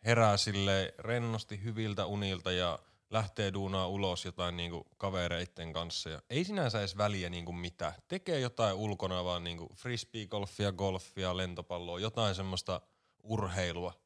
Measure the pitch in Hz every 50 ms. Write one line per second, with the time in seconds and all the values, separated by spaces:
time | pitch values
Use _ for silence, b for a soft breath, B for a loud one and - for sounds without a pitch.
0 | - 107 117 117 113 107 101 98 - - 101 101 98 98 98 98 95 - - -
1 | - 107 117 120 117 117 113 110 - - 107 98 95 117 113 110 110 107 104 101
2 | 101 87 101 101 104 98 95 90 - 92 90 90 90 87 80 - b b b b
3 | b _ - 110 110 98 - - 110 98 95 101 98 95 95 95 92 87 95 98
4 | 101 95 90 87 - 90 85 - 90 87 87 87 87 87 85 82 - _ _ _
5 | - 98 95 92 87 87 85 85 90 87 _ - 85 82 78 80 85 85 - -
6 | - 82 80 73 - _ - 139 180 185 214 196 156 123 107 113 101 95 87 101
7 | 104 104 104 98 90 87 87 87 85 85 87 87 87 87 85 _ 87 80 80 -
8 | - _ - 185 - - 170 143 127 123 - - 113 107 98 95 110 107 101 90
9 | - 95 92 90 90 90 90 87 85 87 85 85 85 - - - - 127 123 113
10 | - - _ 113 107 92 - 104 101 98 - - 104 101 95 90 98 98 92 92
11 | - - - - 95 92 90 92 92 90 90 87 85 - 90 87 87 87 87 87
12 | 98 110 110 - 113 104 95 90 95 95 95 90 - - 92 - - b b b
13 | b b b b _ 107 110 110 101 92 87 98 92 87 82 87 87 87 87 _
14 | _